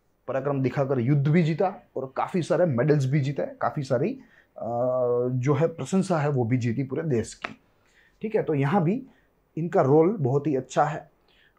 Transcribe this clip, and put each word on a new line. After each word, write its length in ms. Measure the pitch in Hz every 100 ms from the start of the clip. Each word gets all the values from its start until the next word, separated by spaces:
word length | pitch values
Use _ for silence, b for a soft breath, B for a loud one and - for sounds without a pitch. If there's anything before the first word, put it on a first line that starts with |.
| _ _ -
पराक्रम 340 | 131 143 139
दिखाकर 380 | 131 147 135 135
युद्ध 280 | 117 147 143
भी 140 | 170
जीता 320 | 156 160 190 196 - -
और 160 | 139 -
काफ़ी 260 | 135 185
सारे 240 | 156 160 180
मेडल्स 400 | 117 151 151 131
भी 140 | 147
जीते, 220 | 135 -
काफ़ी 400 | - - 117 151
सारी, 280 | 135 123 180 262 B B B -
अ, 100 | 113 117 127 127 123 120 123
जो 240 | 127 127
है 140 | 139 160
प्रशंसा 500 | 165 131 190 190 165
है 100 | 143
वो 160 | 139
भी 120 | 117 127
जीती 260 | 120 113
पूरे 200 | 135 131
देश 320 | 165 117 -
की, 260 | - - - _ _ b b b b
ठीक 120 | 220
है। 80 | 185
तो 120 | 156
यहाँ 280 | 147 139 196
भी 180 | 160 247 - b b b _ -
इनका 240 | 170 190
रोल 340 | 135 151 165 220
बहुत 300 | 127 143 156
ही 100 | 131
अच्छा 280 | 131 170
है। 260 | 147 156 - _ _ b b